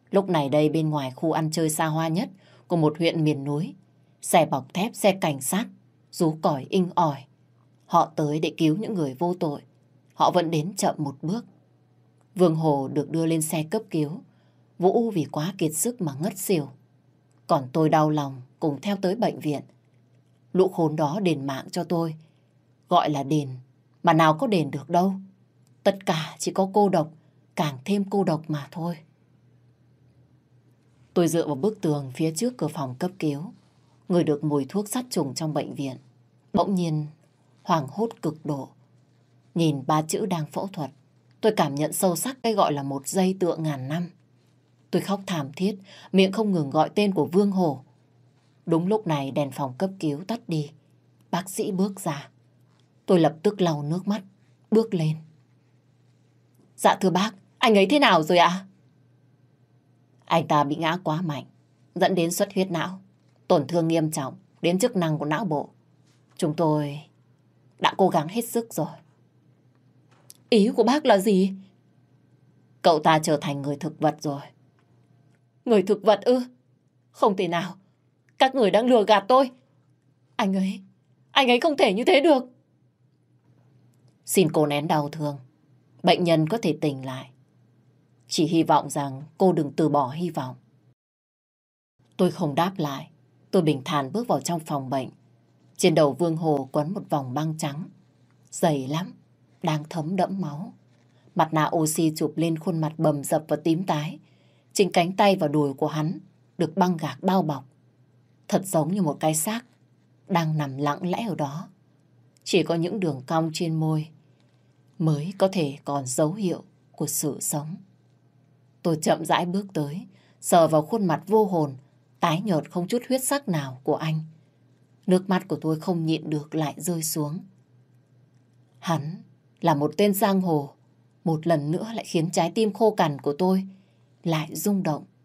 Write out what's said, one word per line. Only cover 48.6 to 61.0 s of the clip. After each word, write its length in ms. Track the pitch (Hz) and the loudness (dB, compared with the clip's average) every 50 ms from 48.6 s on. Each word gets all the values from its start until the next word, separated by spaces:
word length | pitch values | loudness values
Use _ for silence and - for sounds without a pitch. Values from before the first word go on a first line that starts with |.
| _ | _
Đúng 220 | - 165 165 175 185 | 0 0 0 2 0
lúc 200 | 214 220 214 170 | 0 0 0 -2
này 240 | 156 143 135 135 | -2 -2 -2 -2
đèn 200 | 120 156 147 135 | -2 -2 -4 -4
phòng 220 | 131 - 147 131 127 - | -4 -6 -6 -6 -4 -4
cấp 120 | 190 190 190 - | -4 -6 -4 -4
cứu 240 | - 156 143 143 190 - | -4 -4 -4 -4 -6 -8
tắt 120 | 220 233 - - | -8 -8 -6 -4
đi. 240 | 170 156 147 - - _ _ _ _ _ _ _ _ _ _ _ | -4 -4 -4 -6 -10 _ _ _ _ _ _ _ _ _ _ _
Bác 180 | - 175 185 - | -6 -6 -6 -6
sĩ 220 | - - 208 - | -6 -6 -4 -4
bước 280 | 196 180 190 208 196 - | -2 0 -2 -2 -2 -6
ra. 300 | - 170 147 143 - - _ _ _ _ _ _ _ _ _ _ _ _ _ _ _ | -6 -6 -6 -6 -10 -16 _ _ _ _ _ _ _ _ _ _ _ _ _ _ _
Tôi 140 | - 196 175 | 2 4 6
lập 160 | 160 147 156 - - | 6 4 2 0 0
tức 180 | 208 202 - | -2 0 2
lau 220 | 180 170 156 147 143 | 2 0 0 0 -2
nước 240 | 147 160 180 190 196 | -4 -4 -4 -2 -2
mắt, 140 | 202 220 - - _ _ _ _ _ _ _ _ | -4 -4 -6 -10 _ _ _ _ _ _ _ _
bước 220 | 220 220 226 220 - | 2 2 2 2 0
lên. 220 | 175 160 156 156 - - - _ _ _ _ _ _ _ _ _ _ _ _ _ _ _ _ _ _ _ _ _ _ _ _ _ _ _ _ _ | 0 0 0 -2 -2 -6 -14 _ _ _ _ _ _ _ _ _ _ _ _ _ _ _ _ _ _ _ _ _ _ _ _ _ _ _ _ _
Dạ 200 | - - 208 160 - | 0 2 2 2 4
thưa 80 | - 185 | 2 2
bác, 220 | 165 180 202 220 - - _ _ _ _ | 2 2 0 -2 -4 -8 _ _ _ _
anh 180 | - 240 220 | 4 6 6
ấy 100 | 202 196 | 6 6
thế 140 | 190 285 302 | 6 6 4
nào 240 | 190 175 185 165 156 | 6 6 6 4 4
rồi 140 | - 180 175 | 4 6 6
ạ? 280 | 170 170 175 190 - - _ _ _ _ _ _ _ _ _ _ _ _ _ _ _ _ _ _ _ _ _ _ _ _ _ _ _ _ _ _ _ | 6 6 4 0 -6 -12 _ _ _ _ _ _ _ _ _ _ _ _ _ _ _ _ _ _ _ _ _ _ _ _ _ _ _ _ _ _ _
Anh 220 | - 170 165 156 160 | 0 0 0 2 2
ta 160 | 156 151 143 | 2 2 2
bị 120 | 143 151 | 2 0
ngã 220 | 143 170 160 165 185 | -2 -2 -2 -2 -2